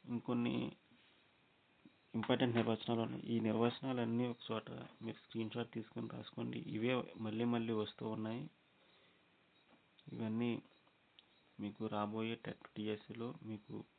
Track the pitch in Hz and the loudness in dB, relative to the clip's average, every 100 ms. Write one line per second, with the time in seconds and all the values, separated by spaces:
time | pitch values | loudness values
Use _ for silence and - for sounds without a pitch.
0 | - 120 - 120 120 127 123 - _ - | -2 -2 0 2 2 2 -2 -6 _ -20
1 | - - _ _ _ _ _ _ - _ | -20 -20 _ _ _ _ _ _ -20 _
2 | _ 113 110 127 131 117 113 110 - 117 | _ -2 4 6 6 6 4 2 2 2
3 | 113 123 - 117 110 110 120 120 135 123 | 2 -2 0 2 4 6 4 2 -2 0
4 | 113 117 123 117 - 113 - - - - | 2 2 0 -2 -4 -4 -4 -10 -12 -8
5 | 113 110 - 117 110 120 117 113 110 117 | -8 -8 -6 -4 -2 -2 -4 -6 -8 -6
6 | 117 120 113 - 117 117 - 110 120 123 | -6 -6 -8 -6 -4 -4 -4 0 2 2
7 | - - 110 110 120 120 113 110 104 - | -2 -4 -4 0 2 2 2 0 0 -4
8 | 110 110 110 117 151 - _ _ - - | -4 -2 -2 -4 -8 -14 _ _ -20 -20
9 | - - _ _ _ _ _ - _ - | -20 -20 _ _ _ _ _ -20 _ -20
10 | - 120 113 113 120 113 - - _ _ | -12 -4 -2 2 2 0 -6 -20 _ _
11 | _ - - - _ - 101 104 110 107 | _ -20 -20 -20 _ -6 -6 -4 -2 0
12 | 104 110 113 113 113 - - - 107 107 | 0 0 0 -2 -6 -8 -10 -4 -2 -2
13 | - 117 117 - 110 104 - 107 - | -6 -6 -6 -6 -8 -10 -8 -10 -10